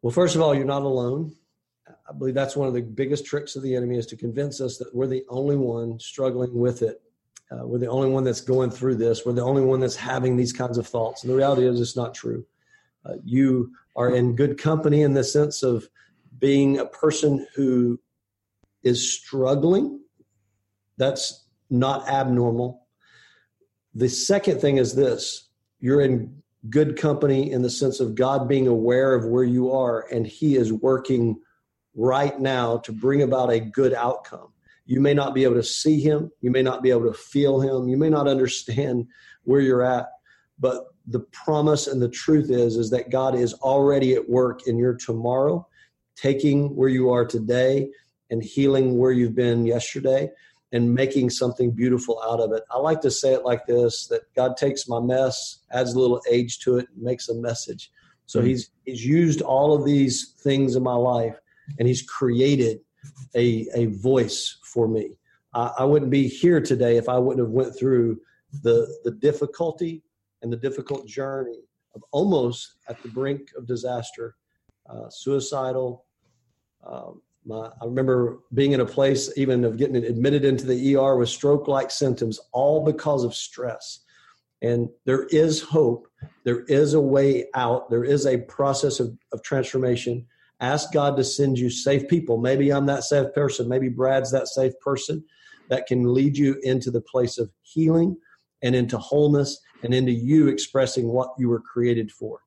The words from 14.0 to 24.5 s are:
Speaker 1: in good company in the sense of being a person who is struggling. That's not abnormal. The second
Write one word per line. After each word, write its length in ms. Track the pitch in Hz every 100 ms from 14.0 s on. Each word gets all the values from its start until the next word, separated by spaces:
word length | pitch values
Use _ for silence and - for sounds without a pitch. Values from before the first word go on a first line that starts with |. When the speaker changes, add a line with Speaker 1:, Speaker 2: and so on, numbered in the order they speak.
| 123
Speaker 1:
in 220 | 123 123 117
good 220 | 143 143
company 440 | 156 156 156 147
in 140 | 147 139
the 80 |
sense 400 | 135 147 147 -
of 260 | 131 120 - _ _ _ _ 123
being 400 | 139 139 139 139
a 80 | -
person 600 | - 156 151 151 139 - -
who 440 | 135 127 120 120 _ _ _ _ _ _ _ _
is 280 | 131 120 -
struggling. 880 | - - 135 127 143 156 196 285 285 - _ _ _ _ _ _ _ _ -
That's 480 | 131 - - - _ _ _
not 380 | 123 131 131 -
abnormal. 760 | 135 127 123 120 117 123 127 _ _ _ _ _ _ _ _ _ _ _ 117
The 140 | 123
second 500 | - - 196 196